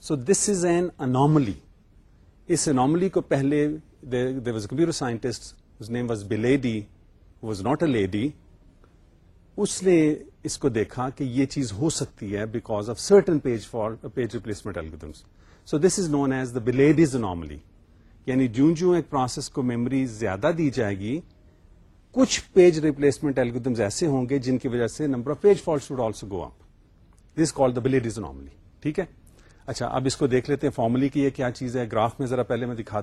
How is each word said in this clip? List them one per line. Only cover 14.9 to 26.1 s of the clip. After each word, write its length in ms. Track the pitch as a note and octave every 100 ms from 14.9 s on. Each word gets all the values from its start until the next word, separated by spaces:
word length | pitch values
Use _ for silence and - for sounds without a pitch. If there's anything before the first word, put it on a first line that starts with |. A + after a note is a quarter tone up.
| D#2 D#2 - - _ - - -
So 100 | D3+ F3+
this 140 | G3+
is 60 | E3+
known 240 | D3 C#3 C3
as 180 | B2+ A#2+
the 80 | A2+
Bilady's 480 | B2 D3 D3 D#3 B2+
anomaly، 360 | G2+ F2 D2 D2 - _ _ _ - - -
یعنی 200 | C3 B2
جوں 260 | G#2+ D3+ D#3+
جوں 200 | F3+ F3
ایک 140 | -
پروسیس 400 | C#3 B2+ - -
کو 120 | D3
میموری 420 | B2 A#2+ A#2+ C3+ B2+
زیادہ 460 | G#2+ G#2+ G2 D3 E3
دی 120 | D3 B2+
جائے 180 | G#2 G2
گی، 200 | G#2 D#3 - _ - _ _ - - - _ B3
کچھ 260 | C4 - -
پیج 260 | F#3+ F3+ D#3 D#3
ریپلیسمنٹ 540 | C#3 C#3+ - D3 C3
الگورتھمز 420 | B2 A#2+ B2+ A#2
ایسے 260 | G2+ - E3+
ہوں 220 | C3+ B2
گے 100 | C#3 B2+
جن 100 | B2+
کی 100 | C3
وجہ 200 | A#2+ A2+ -
سے 120 | D3+
number 280 | B2 B2 C#3+
of 100 | G3+
page 180 | G3 -
faults 240 | D3 -
would 140 | C3
also 280 | A2